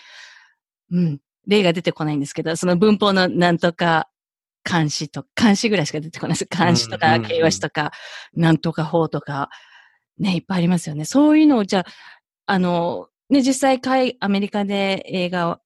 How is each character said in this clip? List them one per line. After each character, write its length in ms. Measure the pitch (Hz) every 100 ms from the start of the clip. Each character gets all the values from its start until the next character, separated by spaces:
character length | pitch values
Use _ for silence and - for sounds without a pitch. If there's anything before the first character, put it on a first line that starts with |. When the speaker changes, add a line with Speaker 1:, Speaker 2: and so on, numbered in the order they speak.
| - - - - _ _ _ _ -
Speaker 1:
う 60 | 175
ん、 220 | 170 143 _ _ -
例 160 | 208
が 100 | 180
出 80 | 170
て 100 | 170
こ 140 | - 151
な 80 |
い 40 | 147
ん 40 |
で 40 | 143
す 60 |
け 100 | -
ど、 120 | 160 165
そ 120 | 180
の 100 | 175
文 200 | 214 202
法 140 | 208
の 160 | 190 185
な 240 | 175 175
ん 60 | 170
と 160 | 175
か 340 | - 175 160 - _ _ _ _ _
漢 240 | - 175 151
詩 200 | - 151
と、 160 | 143 - -
漢 200 | 226 196
詩 120 | 226
ぐ 80 | 196
ら 80 |
い 20 | -
し 40 |
か 80 | 151
出 120 | 160
て 80 | -
こ 80 | -
な 80 | 165
い 20 |
で 0 |
す。 80 | 196
漢 300 | 180 175 170
詩 120 | -
と 100 | -
か、 100 | 160
Speaker 2:
う 20 |
ん 40 | 165
う 20 |
ん 40 |
う 20 | 107
ん。 20 |
Speaker 1:
形 80 | 160
容 140 | 160
詞 80 | -
と 100 | 160
か、 220 | 156 147 - - - -
な 200 | 165 165
ん 40 | 156
と 120 | 165
か 140 | 165 156
法 240 | 165 156
と 100 | 147
か、 300 | - 139 - - - - _ _ _ -
ね、 180 | 185 170
い 20 |
っ 60 | -
ぱ 80 | 185
い 20 |
あ 20 |
り 80 | 170
ま 100 | 180
す 80 | 160
よ 80 | 147
ね。 80 |
そ 280 | 156 269 302
う 60 | 311
い 60 |
う 40 | 311
の 100 | 240
を 80 | 196
じ 100 | 196
ゃ 40 |
あ、 60 | - - - - _ _ -
あ 120 | 190
の、 520 | 180 175 170 95 90 _ -
ね、 120 | 277
実 140 | 262 254
際 260 | 269 254
か 200 | 254 262
い-、 140 | 254 -
ア 80 | 196
メ 100 | 196
リ 100 | 202
カ 140 | 208
で 400 | 202 202 196 190 -
映 220 | 185 180
画 200 | 180 170
を、 80 | -